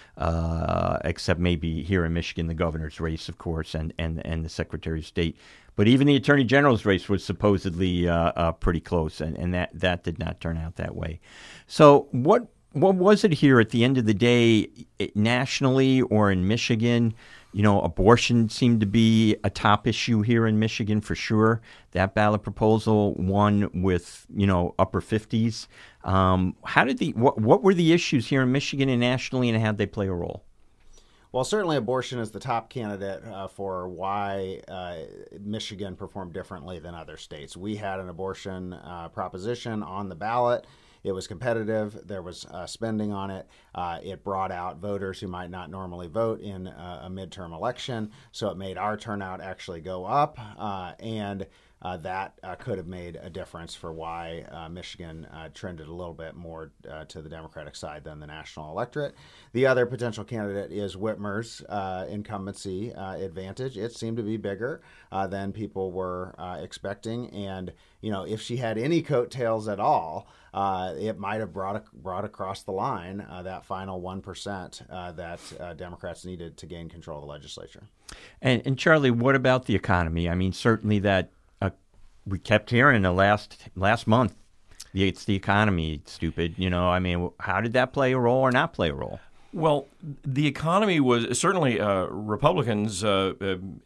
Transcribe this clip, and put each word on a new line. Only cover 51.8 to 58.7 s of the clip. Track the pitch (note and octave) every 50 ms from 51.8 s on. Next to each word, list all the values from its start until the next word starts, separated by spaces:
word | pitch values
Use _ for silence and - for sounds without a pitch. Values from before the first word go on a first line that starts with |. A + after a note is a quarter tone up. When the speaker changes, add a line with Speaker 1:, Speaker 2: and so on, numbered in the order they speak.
Speaker 2:
uh, | - F2+ F#2
that, | F2+ D#3 - F2+ F#2+ G2 - _ _ -
uh, | F#2 F2
could | - - B2 G#2
have | F#2 E2+
made | F2 F#2 F2+ F2 E2+ E2 -
a | - F2+
difference | E2 F#2 D#2+ - - E2 E2+ E2+ -
for | - - E2
why, | D#2+ D#2+ D#2+ E2 E2 E2+ E2+ E2 E2+ E2+ - -
uh, | - E2 E2 D#2+
Michigan, | F2 F2+ E2+ - - - E2+ E2 D#2+ D#2+ D#2 - -
uh, | D#2+ D#2+ D2+
trended | - - - F#2 F2 D#2+ D2+
a | D2+
little | E2+ F2 F2+ E2+ D#2+
bit | D#2 D#2+ D#2 -
more, | E2+ F2 E2 D#2+ D#2+ D#2+ C#2+ _ _ -
uh, | - C#2+ D#2 -
to | - - - D3+
the | D#3
Democratic | - D#2+ D#2+ - - - - - -
side | - - D#2 D2+ D2+ C#2+
than | D#2 D2+ D2+
the | D2+
national | D2+ D#2 D#2 D2+ - - E2+ D#2
electorate. | D2+